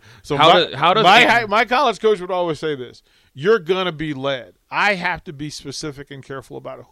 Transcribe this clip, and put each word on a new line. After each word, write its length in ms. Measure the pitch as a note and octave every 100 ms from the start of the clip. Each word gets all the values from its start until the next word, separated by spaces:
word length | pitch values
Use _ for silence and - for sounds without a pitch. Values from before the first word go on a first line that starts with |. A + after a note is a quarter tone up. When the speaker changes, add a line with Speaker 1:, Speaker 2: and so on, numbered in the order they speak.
Speaker 1:
<laughs> 180 | - -
so 140 | - C#3+
Speaker 2:
How 160 | D#3
Speaker 1:
my, 120 | G3 D#3
Speaker 2:
do-, 100 | G#2
how 160 | D#3+
does 100 | F#3+
Speaker 1:
my 160 | F3+ G#3+
Speaker 2:
An- 60 | B3
Speaker 1:
hi-, 160 | A#3 A3
my 180 | G#3 A#3
college 340 | B3 C#4 G3
coach 220 | A3 G#3
would 100 | F3+
always 260 | F#3 F3 D3+
say 160 | D#3+ C#3+
this, 280 | A#2+ A2+ _ _ _
"You're 260 | - D#3+ A3
gonna 320 | D#3+ F#3 F#3
be 220 | D3+ D#3
led." 400 | C3+ C3+ C3 F#2 _ _
I 220 | D3 G3
have 320 | G3 F3 D#3+ -
to 80 |
be 160 | C#3+ D3+
specific 600 | - C#3+ C#3 D#3 C3+ C#3+
and 140 | C#3
careful 320 | B2+ C3+ A#2+ C3+
about 300 | C3 C3 A#2+